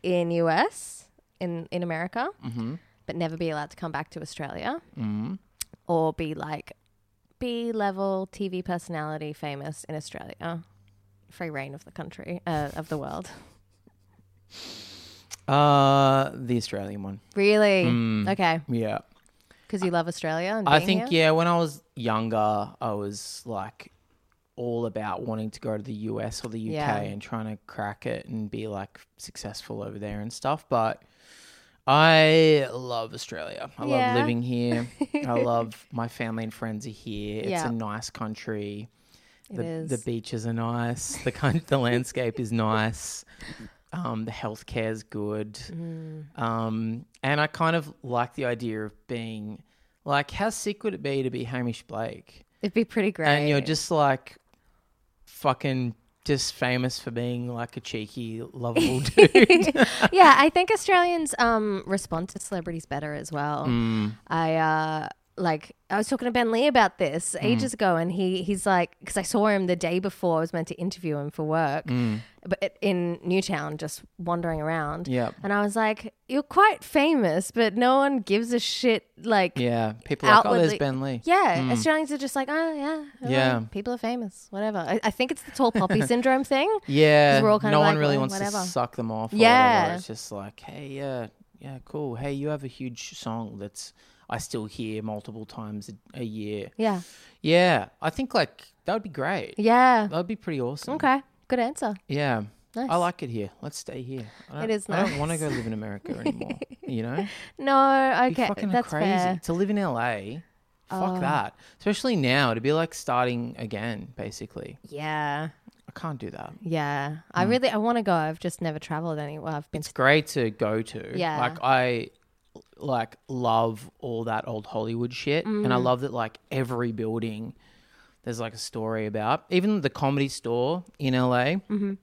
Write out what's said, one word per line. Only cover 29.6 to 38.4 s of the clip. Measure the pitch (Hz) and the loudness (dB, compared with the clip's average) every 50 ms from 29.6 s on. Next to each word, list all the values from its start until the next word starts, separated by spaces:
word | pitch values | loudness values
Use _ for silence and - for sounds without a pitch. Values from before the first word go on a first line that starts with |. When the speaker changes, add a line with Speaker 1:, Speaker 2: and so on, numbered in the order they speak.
| - - 113 107 | -12 -10 -10 -8
Speaker 2:
over | 101 104 107 101 | -8 -10 -10 -10
there | 104 104 104 104 | -8 -8 -8 -8
and | 104 117 | -8 -8
stuff. | - - - 135 151 156 _ _ | -10 -6 -4 -4 -4 -4 _ _
But | 131 117 110 110 - - _ _ _ _ _ - - - - - - - _ _ _ _ _ | 0 2 2 0 -2 -6 _ _ _ _ _ -20 -20 -20 -20 -20 -20 -20 _ _ _ _ _
I | 131 135 151 156 165 160 160 156 156 156 160 160 156 151 147 135 123 | 4 6 8 8 8 8 8 8 8 8 8 8 8 8 6 4 0
love | 110 123 127 123 120 117 113 113 - | -4 -10 -8 -6 -6 -6 -6 -6 -10
Australia. | 113 - - - 80 78 - - - - 139 - - | -12 -12 -10 -10 -10 -10 -10 -10 -10 -12 -12 -10 -6
I | - | -2
Speaker 1:
Yeah. | - - 262 254 247 | 0 2 2 2 2
Speaker 2:
love | 240 | 2
living | 120 117 120 120 117 | 2 2 2 0 -2
here. | 123 127 247 240 - 120 120 117 120 123 - - | -2 -2 0 0 0 0 0 0 -2 -6 -4 -6
Speaker 1:
<laughs> | 294 - - 294 294 | -6 -2 -2 -4 -2
Speaker 2:
I | 127 120 120 | 0 0 2
love | 120 120 117 117 117 110 107 - - _ | 2 2 2 0 0 -2 -8 -16 -18 _
my | - 120 117 117 | -6 -6 -6 -6
family | - - 120 113 110 113 113 | -6 -6 -6 -4 -4 -4 -6
and | 110 | -8
friends | - - 120 113 110 107 120 | -8 -8 -6 -6 -6 -8 -8
are | 123 | -12
here. | 104 - - 117 107 104 104 104 104 107 | -14 -12 -12 -10 -8 -6 -6 -6 -6 -4
It's | - - | -4 -2
Speaker 1:
Yeah. | 185 170 160 117 | -2 -2 -2 -2
Speaker 2:
a | |
nice | 117 113 110 104 104 113 113 - | -4 -4 -4 -6 -6 -8 -10 -12
country. | - - 113 110 110 - | -10 -10 -8 -8 -8 -10